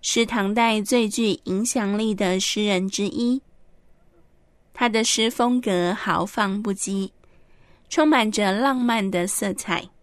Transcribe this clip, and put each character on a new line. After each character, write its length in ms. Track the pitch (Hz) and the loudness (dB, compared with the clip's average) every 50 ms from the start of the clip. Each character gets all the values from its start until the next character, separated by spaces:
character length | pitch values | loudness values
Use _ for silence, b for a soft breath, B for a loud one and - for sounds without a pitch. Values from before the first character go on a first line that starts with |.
是 240 | - - - 233 233 | -4 -2 0 0 0
唐 300 | 226 233 233 196 196 208 | 2 0 -2 0 0 2
代 260 | 226 233 226 220 214 | 2 2 2 2 0
最 280 | 208 - 254 247 233 214 | 0 2 2 2 2 2
具 320 | 202 - 233 214 190 - _ | 0 0 0 0 0 -2 _
影 240 | - 185 190 220 | -4 -2 -2 -2
响 320 | 240 - 247 214 196 202 208 | -2 -2 -2 0 0 0 0
力 160 | 220 220 208 | 0 -2 0
的 240 | 190 208 185 185 190 | 0 0 0 0 0
诗 260 | 190 - - 208 214 | -2 -2 -2 -2 0
人 240 | 208 202 180 185 190 | 0 0 0 0 -2
之 200 | - - 202 196 | -2 -2 -4 -2
一。 340 | - - 240 240 247 269 _ _ _ - - - - - _ - - _ _ _ _ _ - _ _ _ _ _ _ _ _ _ _ | -2 -2 0 0 0 -2 _ _ _ -20 -20 -20 -20 -20 _ -20 -20 _ _ _ _ _ -20 _ _ _ _ _ _ _ _ _ _
他 160 | - 254 240 | -2 -2 0
的 140 | 214 220 220 | 2 2 0
诗 260 | - - - 220 226 | 2 0 0 0 0
风 320 | 240 - 247 233 247 247 | 2 2 2 2 2 0
格 320 | 247 226 190 180 175 175 190 | 0 0 0 2 2 0 0
豪 320 | - - - 170 165 175 | -2 -2 -2 -2 0 -2
放 380 | 202 - - 214 196 190 208 214 | -4 -2 -2 -2 -2 -2 -2 -2
不 100 | 226 196 | -4 -4
羁， 380 | 190 - - 196 196 196 190 _ _ b b b b b b b b b b b b b b | -4 -4 -4 -4 -4 -4 -6 _ _ b b b b b b b b b b b b b b
充 180 | - - 311 | 0 2 4
满 240 | 302 302 262 220 214 | 4 6 4 2 2
着 220 | 208 - 208 196 190 | 0 0 0 0 2
浪 240 | 208 247 277 269 | 2 2 0 0
漫 340 | 254 247 240 233 226 196 196 | 2 0 0 0 0 0 0
的 160 | 190 175 175 | 0 0 -2
色 260 | 190 - - - 202 170 | -2 -2 -2 -2 -4 -4
彩。 340 | - - - 175 170 - 175 _ - | -6 -4 -4 -4 -4 -6 -10 _ -20